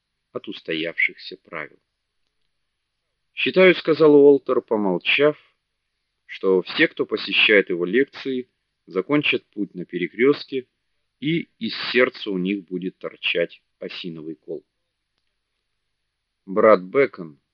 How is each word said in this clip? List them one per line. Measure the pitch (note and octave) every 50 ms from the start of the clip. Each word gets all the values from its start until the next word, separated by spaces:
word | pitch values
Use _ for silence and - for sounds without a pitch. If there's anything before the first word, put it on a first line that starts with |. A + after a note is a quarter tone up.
| _ _ _ _ _ _ -
от | B2 - -
устоявшихся | G2 - - - E2 D#2+ D#2+ E2 D#2+ - - - E2+ - - - - - _
правил. | _ F2+ D#2+ D2 C#2+ _ _ _ _ _ _ _ _ _ _ _ _ _ _ _ _ _ _ _ _ _ _ _ _ _ _ _ _ _ _ _ _ _
«Считаю», — | - - C3+ A#2+ F3+ F#3+ F#3 E3
сказал | - - - D#3 C#3+ D#3+ D3+ D3
Уолтер, | C#3+ C#3+ C#3+ C#3+ C3+ - - B2+ B2
помолчав, | - _ A#2 G#2+ G#2 F#2+ F2+ F2 - - - - C#3+ D3+ D3 - _ _ _ _ _ _ _ _ _ _ _ _ _ _ _ _ _
«что | - - - - F#2+ F#2+ F#2 -
все, | - - - D#3+ E3
кто | - - C#3
посещает | - A2 G#2 - - G2 - - - G#2+ G2 F#2+ -
его | F#2 E2+ F2
лекции, | F2 F#2+ B2 C#3 - - - - C3+ C3 B2+ B2 - _ _ _ _ _ _ _
закончат | - E2+ F#2+ F#2+ - C#3+ D3 C#3+ - - A#2 -
путь | _ _ G#2 G2+ F#2 -
на | F2+ E2+
перекрестке, | - - F2+ F2+ E2 - G2+ A#2+ C#3 D3 C#3+ - - C#3 C3 B2 _ _ _ _ _ _ _ _ _ _ _
и | B2+ D3+ E3 - - - _ _
из | A2+ G#2+ - - - - -
сердца | B2 B2+ B2 - - - G#2+
у | G2 F#2
них | F2+ F#2+ G#2 G2+ F2
будет | - F#2 F2+ F2+ F#2 - _
торчать | - D#2+ - - - - - F2 E2+ - - _ _ _ _ _
осиновый | F#2+ F#2 - - - F2+ D#2+ D#2+ D2+ D#2+ D#2
кол». | - _ - E2 D2 - _ _ _ _ _ _ _ _ _ _ _ _ _ _ _ _ _ _ _ _ _ _ _ _ _ _ _ _ _ _ _ _ _ _ _ _
«Брат | F#2+ F#2+ G#2+ G#2+ A2 G#2+ F#2+ F2+
Бэкон», | F#2 G2+ C3+ C#3 - - G#2 F2 D#2+ C#2+ _ _ _